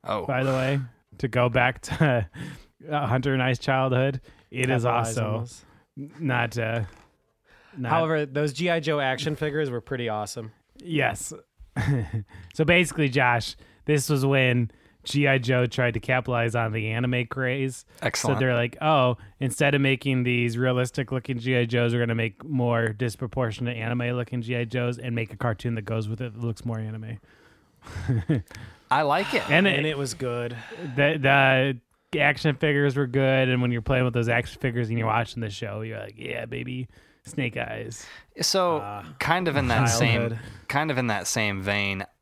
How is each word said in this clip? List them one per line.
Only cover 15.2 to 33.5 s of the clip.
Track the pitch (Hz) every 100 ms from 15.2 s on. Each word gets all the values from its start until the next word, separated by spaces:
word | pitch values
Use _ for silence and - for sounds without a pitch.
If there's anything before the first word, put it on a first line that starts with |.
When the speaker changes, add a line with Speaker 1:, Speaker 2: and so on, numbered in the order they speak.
| 143
Speaker 2:
I | 135
Joe | 120 127 123
tried | - 123
to | 113
capitalize | - 127 123 120 117
on | 117 113
the | 110 110
anime | 113 123 123 117
craze. | 135 127 135 135 123 - -
Speaker 1:
Excellent. | 127 - 143 131
Speaker 2:
So |
they're | 127
like, | 120 120 -
"Oh, | 156 151 127 117 - _
instead | 135 113 143
of | 139
making | 139 131 143 127
these | 123 123 120 117
realistic | 127 123 127 - 120
looking | 131 120 123
G | 120 127
I | 120
Joes, | 120 120
we're | 120
gonna | 117
make | 113 113 -
more | 139 135 120 117 113
disproportionate | 107 123 - 123 - 120 104 120 117
anime | 113 120 120 123
looking | 117 127
G | 113 123
I |
Joes | 120 123 123 120
and | 123
make | 117 113
a | 107
cartoon | 120 110 123
that | 113
goes | 101 113 107
with | 113
it | 123
that | 110
looks | 117 110
more | 120 110
anime." | 110 110 110 113 _ _ _ _ _ _
<laughs> | - - - 120 - 139 - - - - _
Speaker 1:
I | 135
like | 151 156 202
it. | 269 -
Speaker 2:
And | 151 196
it | -
Speaker 3:
And | 151
it | 143
was | 139
good. | 107 127 120 120 117 - - 165 123
Speaker 2:
the, | 143 156 135 139 135 135 135 127 _ _ _
the | 156
action | 143 143 156 131
figures | 156 143 143 135
were | 131
good, | 131 135 135
and | 131